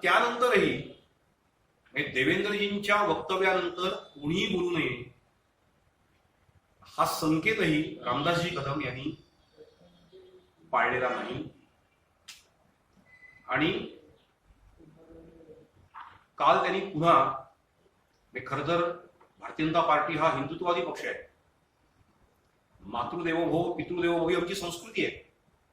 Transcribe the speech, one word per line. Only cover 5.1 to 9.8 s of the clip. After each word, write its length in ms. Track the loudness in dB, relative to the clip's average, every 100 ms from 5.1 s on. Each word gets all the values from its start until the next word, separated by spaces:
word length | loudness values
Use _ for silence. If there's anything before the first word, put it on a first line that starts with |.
| -20 _ _ _ _ _ _ _ _ _ _ _ _ _ _ _ _ -6
हा 180 | -2 0
संकेतही 680 | 0 0 2 2 2 2 2 -2 -6
रामदासजी 500 | -4 0 0 0 0 -4
कदम 240 | -4 -4
यांनी 300 | -6 -6 -8 -10 _ _ _ -20 -20 _